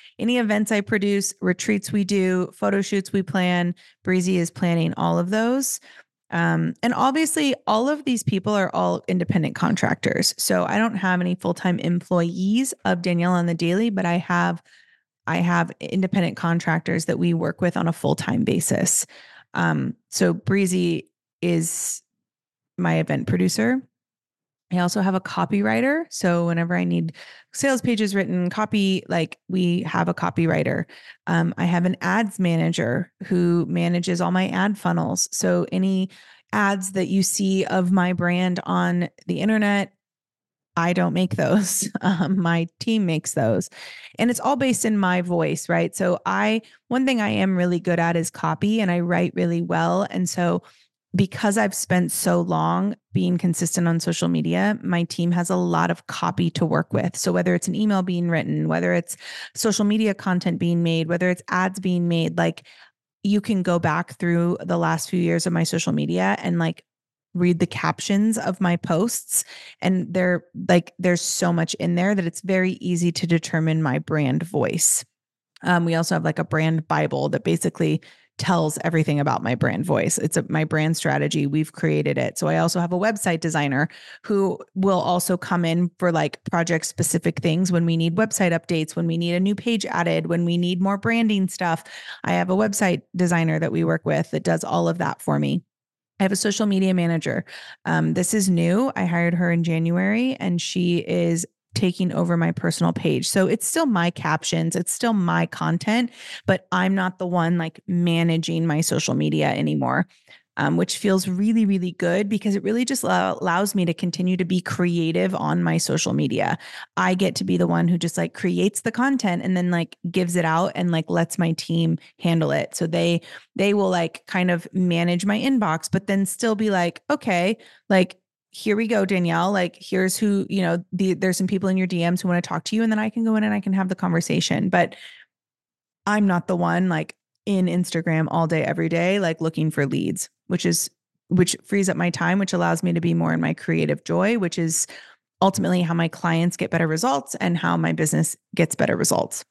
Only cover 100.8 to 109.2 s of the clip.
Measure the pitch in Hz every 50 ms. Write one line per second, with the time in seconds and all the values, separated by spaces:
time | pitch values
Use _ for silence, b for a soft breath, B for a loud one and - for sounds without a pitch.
100.8 | 175 175 175 170 - - 175 175 170 170 170 170 180 - _ _ _ _ - -
101.8 | - 180 175 - 185 175 - 170 175 175 170 170 165 170 165 - - 165 - -
102.8 | 170 170 165 - - 160 143 127 - - - 196 190 - 226 - - - - 320
103.8 | 330 269 214 175 170 175 - - - 156 156 160 - - 175 165 160 170 180 190
104.8 | 175 - - - 254 233 220 196 175 170 165 170 165 - - - - 156 165 175
105.8 | - 208 214 240 247 233 B B B B B B B - 190 185 - _ 180 180
106.8 | 185 190 196 190 185 185 185 - 185 175 175 175 165 165 175 175 160 160 - -
107.8 | - - 175 175 175 170 165 170 170 170 160 165 160 165 165 165 165 165 147 156
108.8 | 160 - - - - - - 147